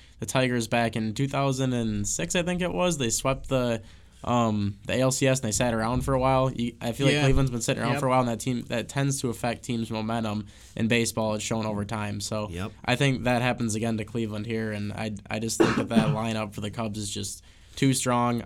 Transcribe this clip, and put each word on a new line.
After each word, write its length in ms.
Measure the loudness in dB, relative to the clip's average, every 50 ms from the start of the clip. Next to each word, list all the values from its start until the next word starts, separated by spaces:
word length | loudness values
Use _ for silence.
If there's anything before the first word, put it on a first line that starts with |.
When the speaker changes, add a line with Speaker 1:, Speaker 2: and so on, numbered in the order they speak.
| -20 -20 -14 -10
Speaker 1:
the 60 | -6
Tigers 420 | -2 0 2 2 2 2 0 0 0
back 280 | 2 2 2 2 0 -2
in 160 | -2 -2 -2
two 140 | -2 -2 -2
thousand 420 | 0 0 0 0 0 0 0 0 0
and 320 | 0 0 0 0 -2 -2 -2
six, 280 | -2 -2 -2 0 0
I 80 | 0 0
think 180 | 0 0 -2
it 120 | -2 -2 0
was. 240 | 2 2 2 2 2
They 120 | 0 0
swept 380 | 0 0 0 0 -2 -2 -2 0
the, 340 | 0 2 2 2 0 -2 -4 -8 -20 -20 -20 -20 -18 -8 -2
um, 540 | 0 2 4 4 4 2 2 0 0 -2 -4 -4 -2
the 60 | 0
A 60 | 2
L 100 | 2 2
C 160 | 2 2 2 2
S 120 | 2 2
and 80 | 0 -2
they 40 |
sat 240 | 0 0 0 2 0
around 260 | 0 0 0 0 0
for 140 | 0 0 2
a 40 | 2
while. 320 | 4 4 4 4 4 2
You, 220 | 0 -2 -4 -4 -4 -6
I 100 | -6 -6
feel 140 | -2 2 2
like 80 | 2 4
Speaker 2:
Yeah. 80 | 4 4
Speaker 1:
Cleveland's 280 | 6 6 6 4 2
been 100 | 0 -2
sitting 200 | -2 0 0 0 0
around 80 | 0 0
Speaker 2:
Yep. 60 | 0
Speaker 1:
for 80 | 2 2
a 20 |
while, 120 | 4 4
and 80 | 4 2
that 100 | 0 -2
team, 240 | -2 -2 -2 -2 -4 -4
that 200 | -4 -4 -4 -4
tends 320 | -2 0 0 0 0 0
to 80 | -2 -2
affect 340 | -2 -2 -2 -4 -4 -4 -4
teams' 280 | -4 -4 -2 -2 -2
momentum 560 | -4 -4 -2 -2 -2 -2 -2 -2 -2 -4 -6 -8 -12 -20 -20 -10 -4
in 120 | -2 2 4
baseball. 480 | 4 4 2 2 0 -2 -2 -2 -2
It's 80 | -2 -4
shown 240 | -4 -2 -2 -2 -2
over 180 | -2 -4 -4
time. 340 | -4 -4 -4 -4 -4 -6 -6
So 280 | -6 -6 -6 -4 -6 -6
Speaker 3:
Yep. 200 | -6 -6 -8 -8 -10 -8 -4
Speaker 1:
I 120 | -2 0
think 300 | 2 2 2 2 2 0
that 180 | 0 2 2 2
happens 320 | 0 0 0 -2 -2 -2
again 220 | -2 -2 -2 -2 -2
to 40 | -4
Cleveland 440 | -4 -4 -4 -4 -4 -4 -6 -6 -4
here, 240 | -4 -4 -4 -4
and 200 | -4 -4 -6 -6 -6
I, 200 | -6 -6 -6 -8 -8 -10 -8
I 80 | -6 -4
just 220 | -4 -2 2 4
think 160 | 4 4 4
that 140 | 2 0 2
that 180 | 4 4 4 4
<coughs> 80 | 2
lineup 380 | 0 0 -2 -2 -2 -4 -6 -6
for 60 | -6
the 100 | -6 -6
Cubs 260 | -4 -4 -4 -4 -4 -4
is 140 | -6 -6
just 320 | -6 -6 -6 -8 -8 -12 -14 -20 -20 -20 -20 -14 -4
too 180 | 2 4 4 4
strong. 500 | 4 2 2 2 4 4 2 2 0 -2